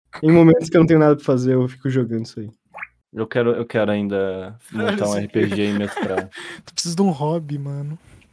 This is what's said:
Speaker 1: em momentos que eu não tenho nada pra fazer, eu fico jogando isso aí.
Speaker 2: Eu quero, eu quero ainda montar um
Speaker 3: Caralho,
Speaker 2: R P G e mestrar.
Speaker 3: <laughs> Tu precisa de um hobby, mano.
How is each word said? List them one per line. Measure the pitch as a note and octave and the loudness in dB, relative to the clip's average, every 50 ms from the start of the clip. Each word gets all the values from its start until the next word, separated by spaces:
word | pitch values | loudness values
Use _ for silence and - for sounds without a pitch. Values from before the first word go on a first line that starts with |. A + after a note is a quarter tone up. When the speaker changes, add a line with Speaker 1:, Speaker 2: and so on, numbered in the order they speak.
| _ _ - - | _ _ -8 -2
Speaker 1:
em | - D#3 | 2 6
momentos | E3 E3+ E3 E3 E3 E3 E3 E3 | 6 8 8 8 6 6 2 2
que | E3 | 4
eu | F3+ | 4
não | E3 D#3 | 4 6
tenho | E3 D#3 | 6 6
nada | D3+ D3+ D3 | 6 4 4
pra | C#3+ - | 2 0
fazer, | - C3+ B2+ B2+ B2+ B2+ | 0 0 0 2 2 2
eu | B2+ B2+ B2+ | 2 0 -2
fico | B2+ - - C#3 | -4 -6 -6 -4
jogando | B2+ C3 A#2+ A2 A#2 A2+ A2 | -2 -2 -2 -2 -4 -6 -8
isso | - - A#2+ | -8 -12 -14
aí. | G#2+ G2+ - _ _ _ - - - - _ _ _ _ - | -14 -14 -16 _ _ _ -20 -18 -18 -18 _ _ _ _ -8
Speaker 2:
Eu | A2 A2 A2 | -8 -8 -4
quero, | - B2 A#2+ A#2+ | -2 0 0 0
eu | A#2+ - A#2 | 0 -2 -4
quero | A#2 - A#2 G#2+ G#2 | -4 -2 -2 0 0
ainda | G#2 G#2 G#2 G2+ G2 G2 G2 F#2+ F#2 F#2+ F#2 G2 A2 - - - | 0 -2 -2 -2 -2 -2 -2 -4 -4 -8 -10 -12 -16 -18 -18 -12
montar | - A2 G#2+ - - G#2 G#2 | -8 -4 -4 -2 -2 -2 -2
um | G#2 | -2
Speaker 3:
Caralho, | G#2 G2+ | -2 -2
Speaker 2:
R | G2+ G2+ | -4 -4
P | - A2 G#2+ G#2 | -2 0 0 0
G | G2 G2+ G#2 G#2 | 0 -2 -2 -2
e | G#2 | -2
mestrar. | G2+ G#2 G2+ - G#4 - - F#2+ F#2 F#2+ G2 - - - - | -2 -4 -4 -6 -6 -6 -4 -4 -6 -8 -10 -14 -18 -18 -18
Speaker 3:
<laughs> | - - - | -18 -20 -20
Tu | - - | -14 -12
precisa | - - E3+ E3+ | -10 -8 -6 -2
de | E3+ | 0
um | G3+ G3 | 0 0
hobby, | D#3+ B2+ D3 D3+ E3 E3+ D#3 C#3+ D3 C#3+ | 0 -2 -2 -4 -4 -4 -6 -6 -8 -8
mano. | C#3 C#3 C#3+ C#3+ C#3+ D3 D#3 - _ _ - - _ _ | -8 -8 -8 -8 -8 -10 -12 -12 _ _ -20 -20 _ _